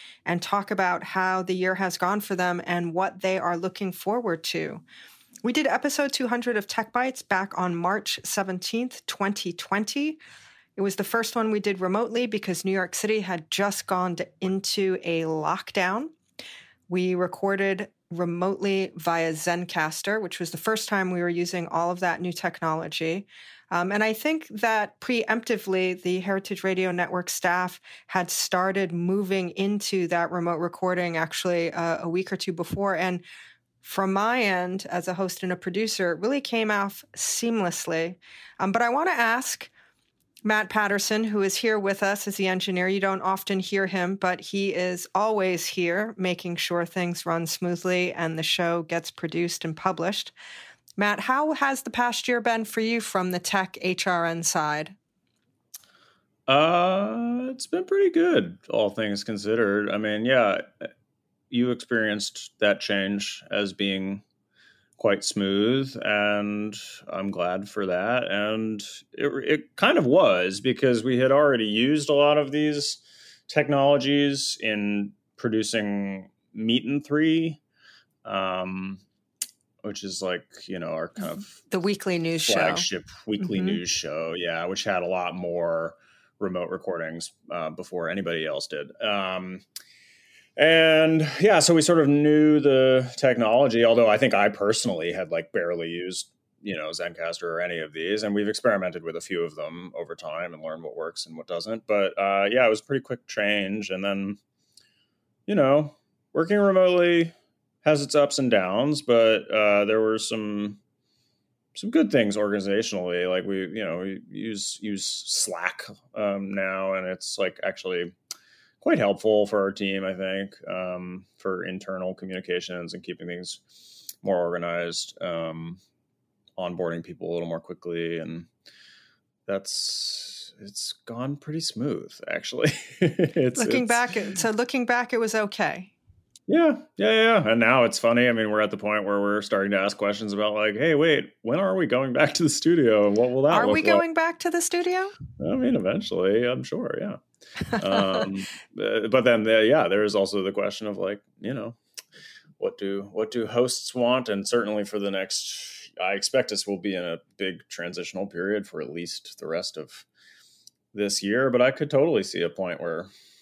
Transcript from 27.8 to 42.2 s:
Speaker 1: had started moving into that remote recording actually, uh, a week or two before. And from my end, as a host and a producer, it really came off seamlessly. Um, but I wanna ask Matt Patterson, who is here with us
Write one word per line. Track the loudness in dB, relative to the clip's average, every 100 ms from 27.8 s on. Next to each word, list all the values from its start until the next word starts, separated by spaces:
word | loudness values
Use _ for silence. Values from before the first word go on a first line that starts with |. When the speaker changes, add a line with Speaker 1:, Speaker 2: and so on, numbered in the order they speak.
| -20 -20 -6
Speaker 1:
had | -2 -2
started | -2 -2 0 2 0 -2
moving | -2 0 0 0 -2 -2
into | -2 -2 -2 -2 -2 0
that | 0 0
remote | 0 -2 0
recording | -2 -2 -2 0 0 0
actually, | -2 -2 0 0 0
uh, | -2 -2 -2
a | -2
week | -2 -2
or | -4
two | -4
before. | -6 -6 -2 0 0
And | 0 -2 -6 -20 -20 _ _ _
from | -10 -2 0
my | 2 2 2
end, | 2 0 0 -4 -4
as | -6 -4
a |
host | -2 -4 -4
and | -4
a | -4
producer, | -4 -2 -2 0 -2
it | 0
really | 0 -2
came | -2 -2 0
off | 0 -2 -6 -14 -6
seamlessly. | -4 -2 0 0 0 -2 -4 -2 -2 -6 -18 -20 -16 -4
Um, | 0
but | 2
I | 2
wanna | 2 0
ask | 2 2 0 -2 -8 -10 _ _ _ _ _ _ _
Matt | 0 0 2
Patterson, | 0 2 2 0 0
who | 0 0
is | 0 0
here | 0 0
with | 0 0
us | 0 0